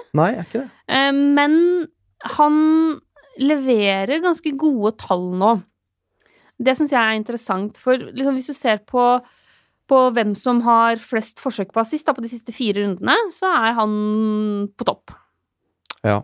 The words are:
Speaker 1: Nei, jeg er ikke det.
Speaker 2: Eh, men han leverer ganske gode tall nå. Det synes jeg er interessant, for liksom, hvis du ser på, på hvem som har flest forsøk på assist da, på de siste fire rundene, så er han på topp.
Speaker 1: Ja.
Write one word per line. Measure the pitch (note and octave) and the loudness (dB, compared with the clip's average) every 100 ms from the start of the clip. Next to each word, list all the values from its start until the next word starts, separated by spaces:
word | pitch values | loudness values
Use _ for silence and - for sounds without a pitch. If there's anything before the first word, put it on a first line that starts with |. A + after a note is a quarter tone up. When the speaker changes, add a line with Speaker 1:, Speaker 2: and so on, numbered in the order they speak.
| A#4+ | 0
Speaker 1:
Nei, | D#3 F3 B3+ | 0 2 0
jeg | |
er | |
ikke | - A#3 | -6 -8
det. | C4+ _ - | -8 _ -4
Speaker 2:
Eh, | C4+ C#4 | 0 2
men | C#4 C#4+ C#4+ D4 D#4 F4 F4+ D#4+ _ _ _ | 2 2 4 4 4 2 0 -4 _ _ _
han | - - D4+ D4+ D#4 D#4+ D#4+ D4 _ _ _ - | -12 0 2 4 4 4 2 -2 _ _ _ -4
leverer | C#4 D4 C4 A3+ G3+ G3 G3 D#4 | 0 0 2 2 2 0 -2 -2
ganske | F4+ E4 D#4 C#4 | 0 -2 -4 -2
gode | D#4 B3+ G#3 A3+ | 0 2 -2 -4
tall | - F3+ F3+ | -2 -2 -2
nå. | F3+ G3+ A3 - _ _ _ _ _ _ _ _ - | 0 2 2 -4 _ _ _ _ _ _ _ _ -4
Det | B3 C4 | -2 0
synes | D4 | 0
jeg | B3+ | 0
er | A3 A3 | 0 -2
interessant, | G#3+ A#3 - F#3 G#3 - | -6 -10 -4 -4 -4 -6
for | B3+ B3+ | -2 -2
liksom, | - - C4+ C4 | -2 -4 -2 -2
hvis | B3+ | -6
du | |
ser | C#4 B3 G#3+ | -6 -2 -2
på, | _ B3 B3 B3 B3 _ _ _ _ _ - | _ 0 2 2 -2 _ _ _ _ _ 0
på | C4 B3+ | 4 4
hvem | A#3+ G#3+ G3+ | 2 -2 -2
som | B3+ A#3+ | 0 0
har | A#3 A3+ A#3 A3+ | 4 4 4 0
flest | - A3+ A3 - | -4 -6 -6 -8
forsøk | C4+ A3+ F#3+ | -8 -6 -6
på | - | -4
assist | A3+ D4+ - | -4 -2 -2
da, | |
på | - | -2
de | A#3 | -4
siste | A#3+ - | -10 -14
fire | - A#3 G3 G3+ | -6 -2 -2 -2
rundene, | F#3 G3+ F#4+ G#4 | -2 0 0 0
så | - F#4+ | -4 -2
er | D#4 A3+ | 0 0
han | A#3 G#3+ G#3 G#3 G#3+ A3 G#3+ G#3+ G3+ G3+ - | 0 -2 0 -2 -2 -2 -2 -2 -4 -6 -8
på | A3+ | -8
topp. | - - - _ _ _ _ _ _ - - | -8 -12 -20 _ _ _ _ _ _ -20 -6
Speaker 1:
Ja. | G#2+ G#2 | -2 -2